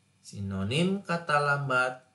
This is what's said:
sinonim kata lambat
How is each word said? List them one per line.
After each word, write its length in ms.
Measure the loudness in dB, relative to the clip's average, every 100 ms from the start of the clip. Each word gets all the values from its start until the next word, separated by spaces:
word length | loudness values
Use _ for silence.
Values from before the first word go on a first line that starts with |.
| _ _
sinonim 800 | -16 -8 -6 -2 0 2 2 0
kata 400 | -2 -4 0 2
lambat 640 | 2 0 2 2 0 -2 -12